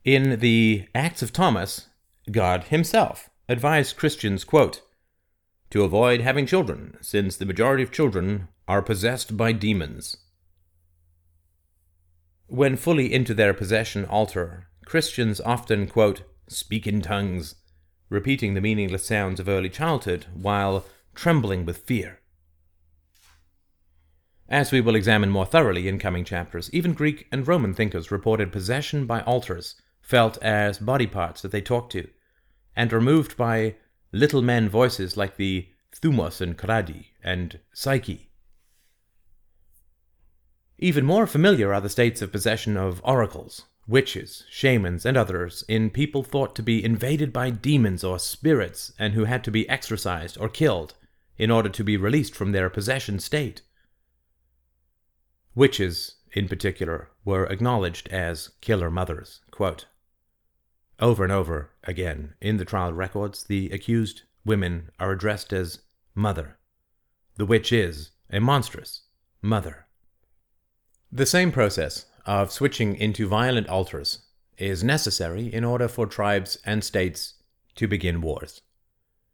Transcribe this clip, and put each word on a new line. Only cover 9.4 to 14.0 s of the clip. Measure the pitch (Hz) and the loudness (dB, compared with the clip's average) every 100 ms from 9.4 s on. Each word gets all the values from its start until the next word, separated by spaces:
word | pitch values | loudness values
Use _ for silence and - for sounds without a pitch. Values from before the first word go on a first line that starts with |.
| 113 | 0
demons." | 110 104 98 73 60 - - _ _ _ _ _ _ _ _ _ _ _ _ _ _ _ _ _ _ _ _ _ _ - | 2 2 0 -2 -8 -12 -14 _ _ _ _ _ _ _ _ _ _ _ _ _ _ _ _ _ _ _ _ _ _ -8
When | 131 139 127 | 2 2 2
fully | 170 160 127 | 2 4 4
into | 131 117 | 2 2
their | 113 104 | 4 4
possession | 95 95 107 113 101 | 4 0 0 0 -6